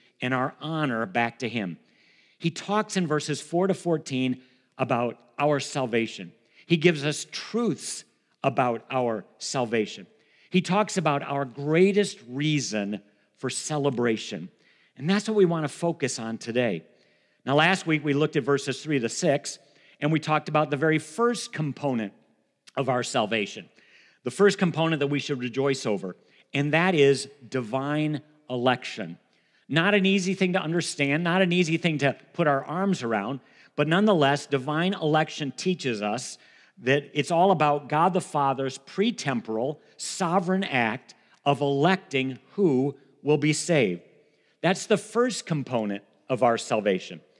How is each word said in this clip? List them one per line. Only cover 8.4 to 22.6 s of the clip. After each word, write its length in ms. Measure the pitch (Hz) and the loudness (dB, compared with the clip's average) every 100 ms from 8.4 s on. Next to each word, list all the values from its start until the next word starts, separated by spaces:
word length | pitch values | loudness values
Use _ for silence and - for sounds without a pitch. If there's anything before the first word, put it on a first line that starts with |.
about 400 | 139 127 123 113 - | -2 0 0 -2 -4
our 340 | 135 120 107 - - | -2 0 -2 -6 -14
salvation. 680 | - 139 117 113 104 - 92 _ _ _ _ | -6 -4 0 0 -2 -6 -18 _ _ _ _
He 100 | 185 | -2
talks 360 | - 196 214 190 | 2 0 0 0
about 260 | 151 139 | 0 0
our 220 | 135 143 | -2 -4
greatest 760 | 135 135 143 160 196 202 196 - 117 | -6 -6 0 4 6 4 0 -4 -10
reason 720 | 131 151 147 104 107 101 101 - _ _ _ | -2 0 0 0 -2 -4 -6 -10 _ _ _
for 120 | 131 | -8
celebration. 1000 | - - 151 139 120 120 110 - 92 90 _ _ _ _ - | -6 -6 -2 0 0 0 0 -4 -10 -12 _ _ _ _ -6
And 120 | 151 | 0
that's 200 | 202 208 | 0 2
what 80 | 214 | 4
we 80 | |
want 200 | 175 165 | 4 2
to 40 | 147 | -4
focus 500 | - 170 165 127 - | -2 -4 -2 -4 -4
on 200 | 113 110 | -8 -8
today. 460 | 120 120 117 85 - _ _ _ _ _ | -4 0 0 0 -8 _ _ _ _ _
Now, 100 | 127 | 0
last 320 | 147 165 190 165 | 4 4 2 0
week 180 | 151 | 0
we 80 | 147 | 2
looked 240 | 143 147 151 | 2 2 0
at 80 | |
verses 380 | 127 139 143 127 | 0 0 -2 -6
three 160 | 156 139 | -2 -2
to 100 | 113 | -2
six, 500 | - 175 143 - - _ _ _ - | -2 0 0 -2 -14 _ _ _ -4
and 120 | 151 | 0
we 80 | 156 | 0
talked 280 | 151 151 160 | 0 -2 0
about 220 | 151 151 | 0 0
the 60 | 139 | 0
very 220 | 160 156 | 0 0
first 540 | - - 240 233 - | -2 -2 0 0 -6
component 600 | - 151 - 143 120 101 - _ _ _ _ | -6 -6 -4 -2 -2 -4 -10 _ _ _ _